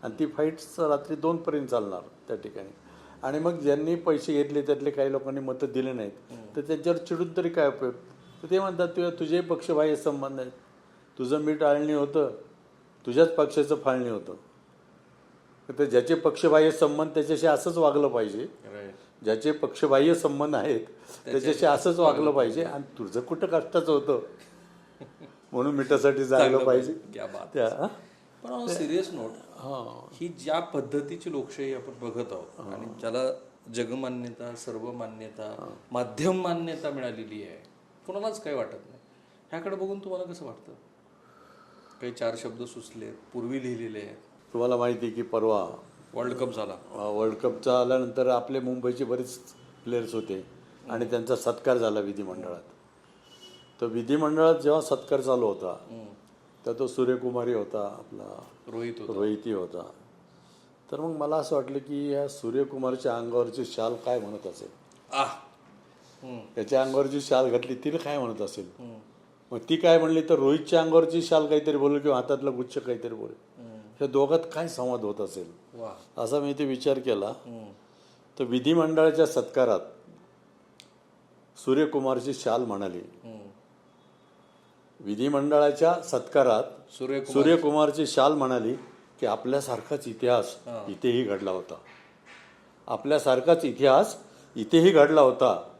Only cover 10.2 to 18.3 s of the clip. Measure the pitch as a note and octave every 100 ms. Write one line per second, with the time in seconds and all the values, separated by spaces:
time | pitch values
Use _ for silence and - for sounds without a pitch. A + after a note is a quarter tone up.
10.2 | C3+ C3+ B2+ B2+ - _ _ _ _ -
11.2 | B2+ D3+ D3+ D3+ D3+ D3 D3 D3+ C#3+ D3+
12.2 | C#3 - - - _ _ _ _ - B2
13.2 | E3 E3 D3 D#3 C#3+ D3 C#3 B2+ B2 A2
14.2 | - F2 - _ _ _ _ _ _ _
15.2 | _ _ _ _ - - C#3+ A#2+ A#2 E3
16.2 | E3 D3+ E3 D#3 D#3 D#3 D3+ D3 D#3 D#3+
17.2 | D3 D#3 D#3+ D3 F3 E3+ D#3 C#3+ C#3+ A#2+
18.2 | A2